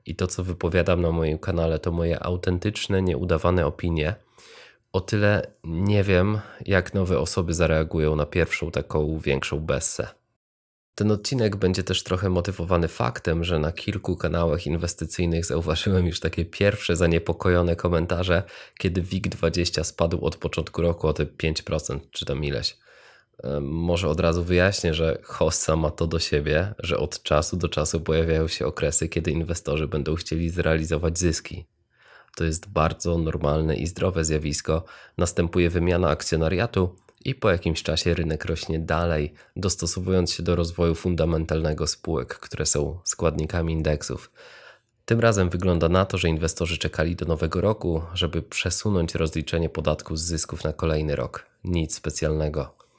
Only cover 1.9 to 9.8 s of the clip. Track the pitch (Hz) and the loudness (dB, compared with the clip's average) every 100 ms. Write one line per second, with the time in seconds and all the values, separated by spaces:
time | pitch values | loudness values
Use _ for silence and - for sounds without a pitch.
1.9 | 85 85 82 - 90 92 90 104 107 - | -2 0 -2 -2 -2 0 0 -2 -4 -2
2.9 | 95 92 73 90 80 90 87 76 - 87 | 0 2 0 0 2 4 4 2 0 -2
3.9 | 80 76 110 _ - - - - _ _ | 0 0 -4 _ -20 -20 -20 -20 _ _
4.9 | 95 - 107 104 104 - - 80 82 101 | -4 -2 2 2 2 -2 -10 -6 -2 2
5.9 | 104 98 90 98 107 - - - 92 90 | 2 4 4 4 0 -6 -10 0 2 2
6.9 | 98 92 82 82 - 87 82 80 80 80 | 0 2 2 0 0 0 2 4 4 2
7.9 | 82 76 76 73 87 80 - 80 73 - | 2 2 2 0 0 0 -2 -4 -4 -2
8.9 | 78 76 80 - 69 - 73 80 67 | 0 0 -2 0 0 -2 -4 -2 -2